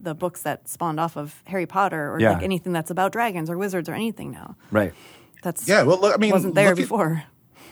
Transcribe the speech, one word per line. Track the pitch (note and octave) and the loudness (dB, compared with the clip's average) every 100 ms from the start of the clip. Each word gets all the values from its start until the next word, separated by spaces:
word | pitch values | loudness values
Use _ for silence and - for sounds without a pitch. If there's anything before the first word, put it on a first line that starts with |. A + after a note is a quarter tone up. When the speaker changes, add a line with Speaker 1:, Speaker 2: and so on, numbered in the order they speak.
Speaker 1:
the | F3 D#3 | -10 -6
books | F3+ - | -6 -6
that | D#3 C3 - | -6 -8 -8
spawned | - E3+ D#3 | -6 -4 -2
off | E3 D#3+ | -4 -6
of | D3 - - | -12 -14 -8
Harry | F#3+ E3 | -6 -4
Potter | F#3+ G3 D#3+ C#3+ | 0 0 0 -4
or, | C3+ | 2
Speaker 2:
Yeah. | A2 F2 | 2 2
Speaker 1:
like, | |
anything | F3+ F#3 F#3 | 0 -4 -2
that's | E3+ D#3+ | -4 -4
about | F3 F#3+ | -2 -2
dragons | G3+ A#3 F3+ D#3+ | 0 -2 -4 -6
or | F3 | -4
wizards | G3+ F3+ D#3 | -4 -4 -4
or | |
anything | D#3+ A3+ - - | -4 -6 -6 -10
now. | D#2+ D2+ - - | -12 -16 -20 -4
Speaker 2:
Right. | G#2 F#2+ - - - _ - | 0 0 -2 -18 -20 _ -10
Speaker 1:
That's | F3+ E3+ - | -8 -4 2
Speaker 3:
Yeah, | G#3 | 4
well, | C#3+ F#3 | 6 6
look, | G3+ G#3 | 4 4
I | |
mean, | G#3+ | 4
Speaker 1:
wasn't | F#3+ F#3 E3 | 2 2 4
there | G3+ | 4
Speaker 3:
look | F3 | 4
at | |
Speaker 1:
before. | - D#3+ D#3+ D#3+ - _ _ _ - | 0 0 0 -2 -6 _ _ _ -20